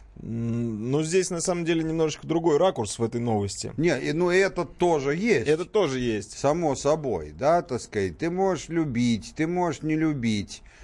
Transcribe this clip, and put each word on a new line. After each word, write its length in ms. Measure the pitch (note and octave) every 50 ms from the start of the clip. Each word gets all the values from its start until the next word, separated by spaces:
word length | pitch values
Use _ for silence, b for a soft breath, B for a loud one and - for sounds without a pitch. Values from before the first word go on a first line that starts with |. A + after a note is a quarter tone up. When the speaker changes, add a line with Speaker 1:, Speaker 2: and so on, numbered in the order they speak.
| B B - - -
Speaker 1:
М, 680 | - A2+ A#2 A#2 A#2 A2+ A#2 A#2+ A#2 A2 G#2 A2 B2 C3+
ну, 100 | D3+ D#3+
здесь, 280 | D#3+ E3+ F#3+ F3+ -
на 100 | F#3 E3+
самом 240 | - F#3 F3 F3 E3+
деле, 180 | D#3+ E3+ E3 D#3+
немножечко 420 | D#3+ D#3+ E3 D#3+ D#3 D3 - -
другой 320 | C3+ D#3+ E3+ E3 E3+ D3 C#3+
ракурс 400 | F3 F#3+ F#3 - A2 G2 - -
в 40 | A#2
этой 180 | A2 - A#2+
новости. 520 | A#2+ A#2+ A2 G#2 G2+ G2+ - - - G#2+ A2+
Speaker 2:
Не, 220 | B2 D#3 F3 D3 B2+
и, 140 | D3 D3 D3
ну, 180 | D#3+ F3+ F3
это 340 | F3 F#3+ G3 F#3 F#3 F#3 E3+
тоже 520 | - - - F3+ F3 E3 D3 C3 C#3 D3
есть. 320 | E3+ G#3 A#3+ E3+ C3 A#2+ C#3+
Speaker 1:
Это 160 | D3+ D#3+ F3
тоже 340 | E3 - G#3+ F#3 C#3+ C3 B2+
есть. 400 | B2 A#2+ A2 G#2 G2+ - - -
Speaker 2:
Само 380 | - C#3 D3+ F3 E3+ D3+ C3
собой, 560 | A2 - C#3 D#3 D#3+ D3 C3 G#2 E2+ D2+ D2+ D2+
да, 260 | D#2+ A#2+ D3 D3 F3 E3+
так 180 | E3+ B2+ A#2
сказать. 380 | - - - G#2+ F#2+ F#2 D#2+ -
Ты 120 | D#3 E3+
можешь 380 | F3 F#3 G3 F#3+ F3+ C3+ - -
любить, 640 | D#3+ E3+ D#3+ D3 A#2 A#2+ B2 A#2+ A#2 G#2 - - -
ты 120 | - D#3 E3
можешь 340 | F3 F3+ F3+ E3+ C#3 - -
не 140 | D#3 D#3
любить. 640 | D#3 D#3+ D#3+ D3+ C3+ A#2 A#2 G#2+ G#2 F#2+ - - - b b b b